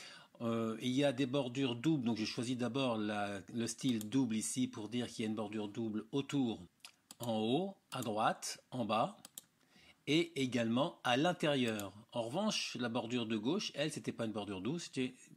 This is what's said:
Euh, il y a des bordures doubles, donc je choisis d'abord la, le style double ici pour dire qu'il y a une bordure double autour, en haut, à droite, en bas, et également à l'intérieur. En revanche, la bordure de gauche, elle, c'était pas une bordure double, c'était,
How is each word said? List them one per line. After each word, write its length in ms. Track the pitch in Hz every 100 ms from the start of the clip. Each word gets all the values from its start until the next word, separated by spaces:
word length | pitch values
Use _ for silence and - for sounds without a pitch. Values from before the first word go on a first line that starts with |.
| - - - -
Euh, 360 | 117 113 113 110
il 100 | 123
y 120 | 127
a 80 | 143
des 140 | 127 139
bordures 500 | 139 131 131 135 120
doubles, 300 | 135 160 120
donc 120 | 110
je 80 | 107
choisis 300 | - 117 127
d'abord 420 | 120 127 131 110
la, 440 | 104 104 101 101 90
le 140 | 120 113
style 400 | - 139 113 104
double 280 | 135 127 110
ici 320 | 104 - 123
pour 200 | 123 104
dire 200 | 123 113
qu'il 180 | - 110
y 20 |
a 20 |
une 60 | 110
bordure 320 | 101 107 104
double 380 | 110 113 107 -
autour, 500 | 139 139 143 123 104 90 _ - - _ -
en 160 | 120 110
haut, 380 | 110 139 196 190 _
à 100 | 131
droite, 640 | 120 107 127 185 - - -
en 140 | 127 107
bas, 320 | 107 151 - - - - _ _ - - - -
et 340 | 151 170 -
également 600 | 131 120 113 120 165 -
à 140 | - 123
l'intérieur. 760 | 170 170 160 143 120 107 98 101 110
En 100 | 120
revanche, 540 | 113 147 214 - - 123
la 80 | 120
bordure 380 | 117 113 123 110
de 100 | 110
gauche, 380 | 110 190 - 139
elle, 160 | 151
c'était 220 | 147 110
pas 120 | - 113
une 60 |
bordure 300 | 104 101 95
double, 180 | 101 170
c'était, 340 | - - 127 - -